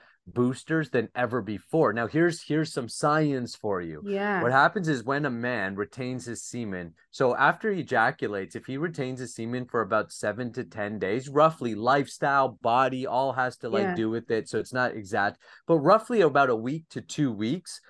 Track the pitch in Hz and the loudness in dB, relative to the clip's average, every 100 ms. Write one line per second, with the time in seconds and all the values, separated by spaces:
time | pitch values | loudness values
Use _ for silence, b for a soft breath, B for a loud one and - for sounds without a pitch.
0 | b b - 104 123 131 - 160 151 127 | b b -6 0 0 0 -2 -2 0 -2
1 | 110 - 123 123 101 98 - 165 131 110 | -2 -2 -2 -2 -4 -8 -4 0 0 0
2 | 113 151 170 165 - 151 156 - 117 - | 0 2 2 0 -4 -2 -2 -4 -8 -2
3 | 151 156 151 135 120 - 107 95 85 78 | 0 2 2 0 -4 -6 -4 -4 -4 -8
4 | 202 98 208 190 120 135 160 202 160 135 | -6 -4 -2 0 2 4 4 2 -2 -2
5 | 113 143 147 117 123 120 95 98 104 - | -2 -2 -2 -2 -2 -2 -2 -2 -6 -6
6 | 127 127 120 113 - 120 110 92 85 - | -8 -8 -8 -10 -10 -8 -6 -6 -8 -14
7 | b - 131 120 139 175 220 190 120 120 | b 2 2 4 4 2 0 -2 0 2
8 | 117 135 113 101 95 107 - 135 170 160 | 2 2 -4 -4 -6 -10 -8 -6 -6 -4
9 | 127 127 127 - 113 123 123 120 104 110 | -6 -6 -10 -8 -6 -6 -2 -2 0 0
10 | 101 - 107 104 123 123 120 110 104 107 | -2 -4 -4 -4 -6 -8 -8 -6 -6 -4
11 | 95 113 131 139 156 160 123 104 117 143 | -2 -2 0 6 6 4 -4 -2 2 2
12 | 127 - 147 139 135 113 117 123 131 131 | 0 -2 0 2 2 0 2 4 2 0
13 | 127 120 135 123 127 - 120 113 196 139 | -2 0 0 0 -2 -4 -2 0 0 0
14 | 110 113 117 113 - 113 104 127 123 113 | 0 -2 -2 -2 0 -4 -2 -2 -2 -2
15 | 98 107 101 - B B B 165 143 214 | -4 0 0 -2 B B B 4 6 6
16 | - 240 160 139 135 113 117 160 165 - | 4 4 4 6 4 2 -2 -6 -8 -12
17 | - - 143 101 110 175 - - B | -8 -2 0 0 -2 -2 -6 -18 B